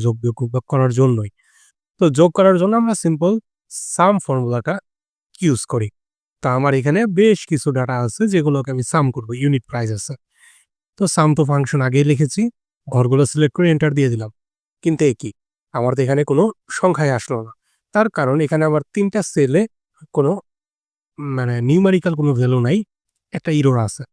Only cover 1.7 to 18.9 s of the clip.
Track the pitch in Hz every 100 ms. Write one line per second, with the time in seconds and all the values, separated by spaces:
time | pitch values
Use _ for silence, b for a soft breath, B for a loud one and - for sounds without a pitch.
1.7 | b _ - 170 135 170 - 190 180 190
2.7 | 226 226 208 170 156 175 220 - _ _
3.7 | - - - 180 202 - 131 120 120 131
4.7 | 190 - _ _ _ _ - 175 123 -
5.7 | 123 107 - _ _ _ _ 170 127 139
6.7 | 135 135 175 233 180 220 202 - 151 147
7.7 | 131 127 123 120 - 220 185 151 139 131
8.7 | 127 120 165 139 123 110 123 143 139 -
9.7 | 123 113 104 - 139 _ b b b b
10.7 | _ _ - 190 - 156 151 143 143 135
11.7 | 147 131 131 147 135 147 - 233 - _
12.7 | _ - 123 123 135 143 147 151 - 175
13.7 | 156 156 139 135 117 110 - _ _ _
14.7 | _ 170 151 151 113 113 - _ _ _
15.7 | 127 120 131 131 139 143 143 220 - -
16.7 | - 185 151 147 123 - 120 113 - _
17.7 | _ _ 208 220 - 131 147 151 156 156
18.7 | 151 -